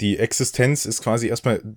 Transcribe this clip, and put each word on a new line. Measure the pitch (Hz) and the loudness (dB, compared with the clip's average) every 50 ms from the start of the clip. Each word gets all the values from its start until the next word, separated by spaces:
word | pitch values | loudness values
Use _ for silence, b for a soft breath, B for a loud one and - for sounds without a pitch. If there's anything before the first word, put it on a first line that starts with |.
die | 107 101 95 - | 0 0 0 2
Existenz | 113 - - - 131 - - - 123 135 147 - - | 0 0 0 0 -2 0 2 2 2 4 2 0 -2
ist | 110 110 - | -4 -4 -4
quasi | - 120 110 117 117 - | 0 0 0 0 0 0
erstmal | 117 - - 127 107 - - 110 110 | -2 0 0 0 0 0 -2 -8 -10